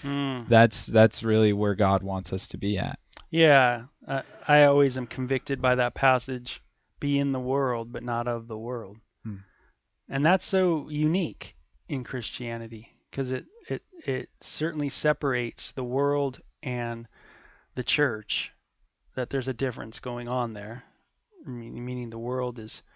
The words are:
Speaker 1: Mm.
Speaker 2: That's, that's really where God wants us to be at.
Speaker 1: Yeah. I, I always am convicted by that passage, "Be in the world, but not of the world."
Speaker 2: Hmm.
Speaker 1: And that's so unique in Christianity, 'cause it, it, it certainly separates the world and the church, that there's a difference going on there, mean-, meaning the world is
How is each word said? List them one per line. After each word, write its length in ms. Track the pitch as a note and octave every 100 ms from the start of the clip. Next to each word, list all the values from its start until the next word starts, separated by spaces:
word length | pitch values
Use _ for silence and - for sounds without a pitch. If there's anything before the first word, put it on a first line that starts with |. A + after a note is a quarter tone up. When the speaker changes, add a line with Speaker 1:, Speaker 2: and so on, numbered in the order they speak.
Speaker 1:
Mm. 480 | C#3 C#3+ C#3 B2+ A#2
Speaker 2:
That's, 380 | A#2 A#2 - -
that's 340 | A2 A2 -
really 320 | A2+ A2 A2
where 220 | G2+ G#2 G2
God 260 | G2+ G2
wants 320 | F#2+ F#2+ F#2
us 140 | F#2+ -
to 80 | G#2
be 220 | G2+ G2
at. 180 | - - _ - -
Speaker 1:
Yeah. 540 | D#3+ D#3+ C#3 B2+ A#2+ A#2+ _ -
I, 160 | C#3 - - -
I 160 | D3
always 340 | D3 C#3+ C#3+ B2+
am 80 | B2
convicted 540 | - B2 C3 - C#3
by 140 | B2+ B2+
that 180 | B2 -
passage, 640 | C3+ B2+ - B2+ B2 - _ _ _ -
"Be 180 | C#3+ C#3
in 120 | C#3
the 60 | C3
world, 520 | B2+ C#3 C3+ A#2 A#2
but 120 | A#2+
not 240 | A#2+ A#2 A#2+
of 200 | A#2 A2+
the 100 | A2
world." 400 | A2+ B2 G2+ G#2 _ _
Speaker 2:
Hmm. 140 | A2+ G2 G2 _ _ _ _ _ -
Speaker 1:
And 160 | C3+ D3
that's 200 | F#3 -
so 420 | F#3+ F#3 D#3+ C#3
unique 680 | D3 D3+ F3 D#3+ - - - _ _ -
in 160 | C#3
Christianity, 920 | B2 B2+ A#2 - A#2+ A#2 A2+ A2+ A2 _ _
'cause 200 | - C3
it, 140 | B2+ - A4+ G4+
it, 140 | C3+ _ F#4 -
it 240 | C3 - _
certainly 480 | - - D#3+ D#3 C#3+
separates 800 | - D3+ D3+ C#3+ B2 A#2+ - -
the 120 | -
world 580 | B2 C3 C#3+ C#3+ C#3 B2+ - _
and 460 | C3+ B2 A#2 A#2 A#2 _ - - - _ _ -
the 80 |
church, 680 | A#2+ - C#3+ A2 G#2 - - _ _ _ _ _ _ -
that 140 | B2
there's 180 | C#3 B2
a 60 |
difference 460 | A#2+ C3+ A#2+ A#2 -
going 280 | B2+ A#2+ A#2+
on 260 | B2+ A#2+
there, 300 | G#2+ G2+ B2+ - _ _ _ _ G4+ G#3+
mean-, 380 | B2 A#2 A#2+ B2
meaning 240 | B2 A#2+
the 80 | A2+
world 420 | A#2 B2+ B2+ A#2+
is 240 | A2 - _